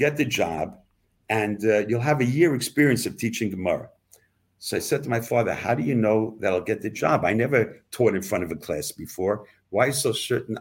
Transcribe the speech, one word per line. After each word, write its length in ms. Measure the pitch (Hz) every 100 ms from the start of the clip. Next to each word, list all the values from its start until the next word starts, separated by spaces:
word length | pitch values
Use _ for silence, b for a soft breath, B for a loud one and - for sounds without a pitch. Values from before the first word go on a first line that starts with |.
| 147
get 120 | 147
the 80 | 131
job, 520 | - 85 78 78 - _ _ _ _ -
and, 340 | 110 104 101
uh, 220 | 110 104 104
you'll 140 | 117 139
have 80 | 147
a 60 | 123 139
year 140 | 170
experience 520 | 139 - - 147 117 98
of 120 | -
teaching 320 | 113 - 104
Gemara." 400 | 92 90 76 - _ _ b b b b _
So 160 | - 101
I 40 |
said 200 | - 143
to 60 | 127
my 120 | 117
father, 320 | - 120 107
"How 200 | 76 92
do 100 | 123
you 120 | 151 120
know 420 | 107 110 110 -
that 100 | 98
I'll 160 | 92 87
get 100 | -
the 80 | 107
job? 340 | - 151 151
I 100 | 90
never 480 | 110 131 131 107 - -
taught 220 | - 113
in 80 | 95
front 220 | - 92
of 80 | 85
a 40 | 80
class 360 | - 76 -
before. 540 | - - - 92 104 B B B
Why 160 | 101 135
are 20 |
you 60 |
so 180 | 135 127
certain, 460 | 110 - 120 - 110